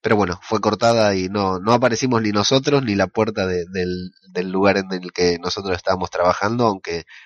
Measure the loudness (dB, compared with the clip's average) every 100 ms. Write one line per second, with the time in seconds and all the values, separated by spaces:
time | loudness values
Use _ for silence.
0 | 0 2 2 -2 -4 -2 0 2 2 4
1 | 2 2 -2 -2 -2 0 2 2 2 0
2 | 0 0 0 0 2 2 2 0 2 0
3 | 0 0 -2 0 -2 -2 -4 -4 -4 -4
4 | -8 -14 _ -6 -4 2 4 2 0 -6
5 | -8 0 0 0 -4 -6 -4 -4 -2 -2
6 | -4 0 0 0 -2 0 0 0 -4 -8
7 | -10 -18